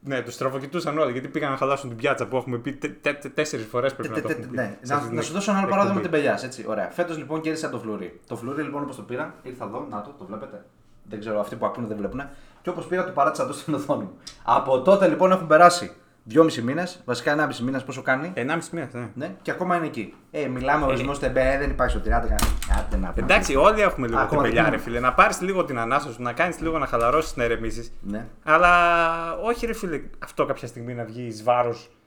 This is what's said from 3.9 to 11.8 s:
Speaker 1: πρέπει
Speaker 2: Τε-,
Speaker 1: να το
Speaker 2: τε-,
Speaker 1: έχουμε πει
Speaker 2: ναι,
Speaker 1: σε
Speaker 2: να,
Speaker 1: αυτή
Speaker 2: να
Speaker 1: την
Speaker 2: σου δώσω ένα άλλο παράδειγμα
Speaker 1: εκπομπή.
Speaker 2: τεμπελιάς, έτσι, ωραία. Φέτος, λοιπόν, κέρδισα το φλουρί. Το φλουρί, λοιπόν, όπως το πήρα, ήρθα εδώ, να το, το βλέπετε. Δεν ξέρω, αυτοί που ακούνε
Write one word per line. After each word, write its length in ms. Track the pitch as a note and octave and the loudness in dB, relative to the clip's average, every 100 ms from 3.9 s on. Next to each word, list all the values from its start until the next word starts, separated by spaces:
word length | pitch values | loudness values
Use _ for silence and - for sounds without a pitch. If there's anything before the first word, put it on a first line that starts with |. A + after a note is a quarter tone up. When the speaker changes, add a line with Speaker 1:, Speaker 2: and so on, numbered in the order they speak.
Speaker 1:
πρέπει 180 | C3+ A2+ | -2 -6
Speaker 2:
Τε-, 20 | A#2 | -4
Speaker 1:
να 60 | |
το 60 | A2 | -4
Speaker 2:
τε-, 120 | A2+ | -4
Speaker 1:
έχουμε 100 | A2 | -6
πει 60 | B2 A2 | -4 -6
Speaker 2:
ναι, 80 | G2+ | -6
Speaker 1:
σε 100 | B2 | -2
Speaker 2:
να, 60 | C#3+ | -2
Speaker 1:
αυτή 100 | A#2+ | -2
Speaker 2:
να 60 | |
Speaker 1:
την 80 | A2+ - | -4 -4
Speaker 2:
σου 40 | |
δώσω 180 | F3 G3 | -4 0
ένα 100 | G3 | 2
άλλο 80 | F#3+ | 2
παράδειγμα 320 | G3 G3 G3 | 2 2 2
Speaker 1:
εκπομπή. 160 | F3+ D#3 | 0 2
Speaker 2:
τεμπελιάς, 280 | C#3 G2+ | 2 0
έτσι, 200 | B2+ - G#2+ | -4 -10 -6
ωραία. 220 | G#2+ F3 | -4 -4
Φέτος, 260 | - E3+ D#3 | -2 -4 -4
λοιπόν, 240 | B2+ D#3+ | -6 -6
κέρδισα 300 | D#3 D#3 D3+ | -4 -4 -4
το 80 | C3 | -6
φλουρί. 420 | A2 G#2 F2+ - _ | -6 -8 -8 -14 _
Το 100 | A#2 | -10
φλουρί, 260 | A#2 C#3 | -6 -6
λοιπόν, 200 | D3 C#3+ | -6 -6
όπως 140 | C#3+ B2+ | -8 -10
το 60 | |
πήρα, 320 | G2+ B2 D#3 - | -10 -8 -8 -10
ήρθα 220 | - - | -16 -12
εδώ, 220 | A2+ A2 G2 | -10 -8 -8
να 120 | G#2 | -10
το, 80 | - - | -12 -16
το 60 | |
βλέπετε. 400 | F#2 G#2 G#2 - - _ _ - | -14 -12 -12 -16 -20 _ _ -20
Δεν 160 | - A2 | -14 -10
ξέρω, 200 | G#2+ G#2+ | -4 -2
αυτοί 160 | G2+ A#2+ | -2 -2
που 100 | A2 | -4
ακούνε 200 | - | -2